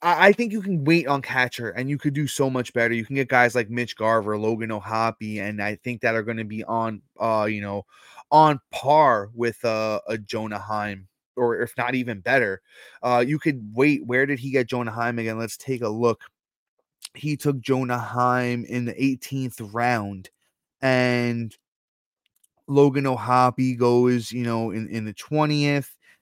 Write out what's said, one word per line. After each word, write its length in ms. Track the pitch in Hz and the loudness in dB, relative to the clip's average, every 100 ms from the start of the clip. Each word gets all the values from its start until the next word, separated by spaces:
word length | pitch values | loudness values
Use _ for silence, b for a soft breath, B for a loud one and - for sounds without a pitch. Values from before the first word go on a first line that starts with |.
I, 260 | 170 165 190 | 0 6 6
I 40 | |
think 180 | 208 240 | 6 0
you 100 | 214 | -4
can 220 | 196 175 | -4 0
wait 240 | 139 170 135 | 2 2 2
on 140 | 139 | -2
catcher, 480 | - 131 123 - 117 | -2 -2 -2 -2 -8
and 200 | 101 131 | -6 -4
you 80 | 143 | -4
could 160 | 147 | -2
do 140 | 143 143 | -2 -2
so 220 | - 135 | -2 0
much 240 | 127 120 | -2 -2
better. 200 | 123 117 | 0 0
You 120 | 117 110 | 0 -2
can 100 | 135 | -4
get 140 | 127 | 2
guys 260 | 127 123 123 | 4 4 2
like 140 | 107 | -2
Mitch 260 | 120 117 - | -4 -6 -2
Garver, 420 | 110 113 104 107 | 0 2 0 -2
Logan 360 | 110 113 113 | -2 -2 -4
O'Hoppe, 680 | 107 98 110 113 107 107 107 | -8 -4 -2 -2 -2 -8 -8
and 240 | 101 104 | -8 -6
I 120 | 101 104 | -6 -6
think 260 | 123 117 | -8 -2
that 120 | 120 | -2
are 100 | 113 | 0
gonna 200 | 110 113 | -4 -6
be 220 | 107 107 - | -8 -8 -4
on, 360 | 113 113 107 _ - | -2 -2 -6 _ -4
uh, 300 | 113 110 107 | 0 0 0
you 120 | 107 | -4
know, 240 | 101 101 - B B B - | -6 -8 -10 B B B 4
on 280 | 156 156 143 - | 6 6 4 -4
par 580 | - 127 151 143 110 101 | -4 4 6 6 4 -2
with, 300 | 117 117 110 | -4 -4 -2
uh, 380 | 117 110 110 107 - | -2 -2 -2 -4 -4
a 100 | 110 | -8
Jonah 420 | 101 110 110 104 | -6 -8 -6 -8
Heim, 480 | 101 107 104 98 95 _ _ - | -6 -4 -4 -8 -16 _ _ -2
or 240 | 120 101 | 0 0
if 160 | 117 - | -4 -4
not 180 | 120 127 | -2 -2
even 240 | 123 104 | -4 -4
better. 420 | 101 135 110 95 B B B B | 0 2 2 -4 B B B B
Uh, 220 | 123 123 123 | 2 2 2
you 140 | 151 | 0
could 220 | 165 135 104 | -2 -2 -4
wait. 320 | 113 147 143 117 | 2 2 2 0
Where 200 | 127 139 | 0 0
did 140 | 135 | -2
he 120 | 131 | -2
get 160 | 131 117 | -2 0
Jonah 240 | 123 117 | -4 -4
Heim 260 | 110 117 117 | -4 -4 -4
again? 220 | 113 110 | -4 -4
Let's 160 | 113 - | -8 -8
take 280 | - 127 | -8 -6
a 40 | 113 | -4
look. 340 | 110 117 110 - _ _ _ _ _ _ _ - | 0 0 0 -6 _ _ _ _ _ _ _ -20
He 240 | - 147 143 | -8 -6 -2
took 240 | 147 135 | -2 -2
Jonah 380 | 113 131 127 123 | 0 0 0 -4
Heim 680 | 107 123 123 123 123 120 - | -4 0 2 2 0 -4 -4
in 180 | 123 | -6
the 180 | 120 - | -6 -2
eighteenth 600 | 135 127 - 135 127 - | -2 -2 -6 -6 -6 -8
round, 680 | 104 113 120 120 101 95 95 _ _ _ _ _ | -8 -2 0 0 -4 -10 -16 _ _ _ _ _
and 760 | 135 127 123 123 120 117 113 - _ _ _ _ _ _ _ _ _ _ - | 0 2 2 0 -2 -4 -6 -12 _ _ _ _ _ _ _ _ _ _ 0
Logan 400 | 139 143 135 139 | 6 6 4 -2
O'Hoppe 680 | 123 113 127 127 123 131 120 | -2 2 4 4 2 0 2
goes, 560 | 123 120 123 123 110 | 4 4 4 2 -2
you 100 | 120 | -6
know, 280 | 120 117 113 | -4 -2 -4
in, 180 | 104 110 | -6 -6
in 160 | 110 107 | -6 -8
the 80 | |
twentieth. 840 | 104 - 151 151 147 143 143 - - b b | -10 -4 0 2 2 2 0 -4 -12 b b